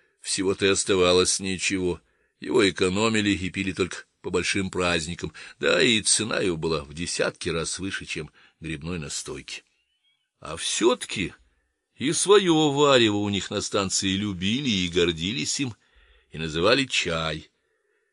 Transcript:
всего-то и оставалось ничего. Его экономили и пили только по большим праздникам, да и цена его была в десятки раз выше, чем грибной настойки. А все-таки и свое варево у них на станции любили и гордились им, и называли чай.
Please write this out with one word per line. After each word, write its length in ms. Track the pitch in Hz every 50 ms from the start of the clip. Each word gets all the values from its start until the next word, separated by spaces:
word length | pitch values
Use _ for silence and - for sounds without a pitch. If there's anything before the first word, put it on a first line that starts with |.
| _ _ _ _
всего-то 440 | - - - - 92 98 95 - 101
и 40 | 98
оставалось 720 | 98 - - - 98 92 90 90 90 90 92 - - -
ничего. 580 | 98 95 95 87 - - 98 92 90 87 82 - _ _ _ _ _ _ _ -
Его 280 | - - - 120 104 95
экономили 640 | 80 - 95 92 92 101 110 113 110 107 104 101
и 180 | 95 87 92 87
пили 240 | - 98 95 92 85
только 320 | - 92 82 - - - _ _ _
по 80 | - 95
большим 420 | 90 90 87 - - 101 95 92
праздникам, 640 | - 92 90 87 87 85 80 85 87 - 90 82 - - - - - -
да 220 | - - - 180
и 200 | 160 127 113 107
цена 380 | 90 - - - 107 110 80 87
его 160 | - 92 85
была 300 | 80 82 80 80 73 71
в 80 | 71 73
десятки 560 | 80 87 - - - - 85 - - - 87
раз 280 | 80 82 78 - -
выше, 280 | - 92 98 - - 82
чем 260 | - - 85 76 - _ _ _ _ _ -
грибной 380 | 82 80 80 71 76 85 90 85
настойки. 640 | 71 71 - - - - 67 69 - - - - _ _ _ _ _ _ _ _ _ _ _ _ _ _ _ -
А 160 | - - 80
все-таки 800 | 80 - - - - 104 123 247 - - - - 107 85 73 - - _ _ _ _ _ _ _ _ _ _ _
и 160 | - 120 151 156
свое 580 | - - 180 208 208 196 170 160 156 156 147
варево 460 | 139 143 147 139 135 123 117 107 104
у 100 | 104 104
них 240 | 101 101 95 - -
на 80 | 107 101
станции 560 | - - - 104 98 92 - - 101 95 95
любили 540 | 98 104 104 95 85 92 101 117 139 147 123
и 180 | 104 95 90
гордились 720 | 85 82 90 90 90 82 78 85 98 123 139 139 - - -
им, 160 | 139 123 107 _ _ _ _ _ _ _ _ _ _ _
и 60 | -
называли 480 | 76 82 78 76 82 90 107 131 139 135
чай. 640 | 127 - - - 87 82 80 80 80 78 78 - _ _ _ _ _ _ _ _ _ _ _ _ _